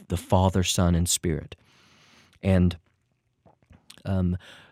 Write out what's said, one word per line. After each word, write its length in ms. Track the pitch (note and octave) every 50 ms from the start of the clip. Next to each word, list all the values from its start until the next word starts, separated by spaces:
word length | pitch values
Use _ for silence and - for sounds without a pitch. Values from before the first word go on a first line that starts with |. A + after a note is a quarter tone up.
| -
the 100 | - -
Father, 460 | F2+ - - G#2 F#2 F#2 F#2+ F2+ G2
Son, 320 | F2+ - - - F#2 F2 F2
and 140 | E2+ E2+ -
Spirit. 480 | - - - F2 D2+ C#2+ D2 - - - _ _ _ _ _ _ _ _ _ _ _ _ _ _ _ _ -
And, 320 | G2 F#2+ F2+ F2+ F2 - - _ _ _ _ _ _ _ _ _ _ _ _ _ _ _ _ _ _ - _ _ - - - -
um, 320 | G2 F#2+ F#2+ F#2 F2 F2+ F2+ - - - - - _